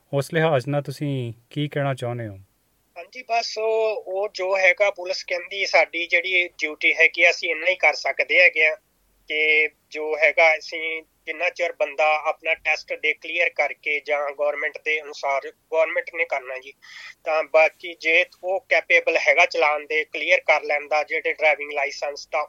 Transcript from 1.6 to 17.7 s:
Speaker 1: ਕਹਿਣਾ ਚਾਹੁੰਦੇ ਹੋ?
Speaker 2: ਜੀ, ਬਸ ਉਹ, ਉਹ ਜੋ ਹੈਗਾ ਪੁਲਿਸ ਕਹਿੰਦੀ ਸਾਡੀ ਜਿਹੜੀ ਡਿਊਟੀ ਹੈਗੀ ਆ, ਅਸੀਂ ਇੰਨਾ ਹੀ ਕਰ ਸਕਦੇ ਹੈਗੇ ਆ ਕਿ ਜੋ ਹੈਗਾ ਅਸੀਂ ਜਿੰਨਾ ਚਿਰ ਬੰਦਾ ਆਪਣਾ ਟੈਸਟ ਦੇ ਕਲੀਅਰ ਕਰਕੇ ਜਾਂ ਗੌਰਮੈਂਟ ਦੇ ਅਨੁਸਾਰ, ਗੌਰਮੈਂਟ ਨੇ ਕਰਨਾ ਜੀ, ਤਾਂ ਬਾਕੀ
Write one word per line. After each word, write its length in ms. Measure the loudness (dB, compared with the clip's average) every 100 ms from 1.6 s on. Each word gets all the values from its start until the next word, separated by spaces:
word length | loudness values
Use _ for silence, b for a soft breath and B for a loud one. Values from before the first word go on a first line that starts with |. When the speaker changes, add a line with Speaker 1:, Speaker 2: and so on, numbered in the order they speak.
| -4
Speaker 1:
ਕਹਿਣਾ 260 | -2 -2
ਚਾਹੁੰਦੇ 340 | -2 -4 -6 -8
ਹੋ? 120 | -12 -20 _ _ _ _ -20 -18 -18
Speaker 2:
ਜੀ, 80 | -4
ਬਸ 280 | -2 -2 -4
ਉਹ, 460 | 0 2 2 -2 -4
ਉਹ 220 | -4 -4
ਜੋ 240 | -4 -2 4
ਹੈਗਾ 340 | 4 4 2
ਪੁਲਿਸ 320 | 0 -6 -8
ਕਹਿੰਦੀ 420 | -6 -8 -6 -6 2
ਸਾਡੀ 420 | 4 2 0 0
ਜਿਹੜੀ 420 | 0 2 0 0 _
ਡਿਊਟੀ 360 | -8 -2 0
ਹੈਗੀ 300 | 4 4 6
ਆ, 60 | 2
ਅਸੀਂ 200 | 2 -4
ਇੰਨਾ 160 | -2 -2
ਹੀ 80 | 2
ਕਰ 180 | 2
ਸਕਦੇ 480 | 0 -4 -4 0 4
ਹੈਗੇ 260 | 4 6 0
ਆ 80 | 0 _ _ _ _ _
ਕਿ 420 | -2 2 2 0 -4 _
ਜੋ 280 | -8 -6 2
ਹੈਗਾ 400 | 2 6 4 4
ਅਸੀਂ 460 | -2 -8 -8 -8 -12 _ -12
ਜਿੰਨਾ 240 | -6 -6
ਚਿਰ 240 | -4 -6
ਬੰਦਾ 480 | -2 -6 0 0 0 -2
ਆਪਣਾ 240 | -6 -4
ਟੈਸਟ 400 | -4 -2 -4 -6
ਦੇ 200 | -6 -4
ਕਲੀਅਰ 360 | -4 -6 -2 -2
ਕਰਕੇ 520 | 0 -4 -4 -6 -6 -2
ਜਾਂ 260 | -4 -2
ਗੌਰਮੈਂਟ 460 | -2 -4 -2 -6 -8 -4
ਦੇ 160 | -4
ਅਨੁਸਾਰ, 500 | -6 -8 -4 -4 -4 -18 _
ਗੌਰਮੈਂਟ 340 | 0 0 -2 -6 -6
ਨੇ 100 | -4
ਕਰਨਾ 320 | -4 -6 -12
ਜੀ, 160 | -12 -20 B B B B
ਤਾਂ 200 | -4 -2
ਬਾਕੀ 520 | 2 4 4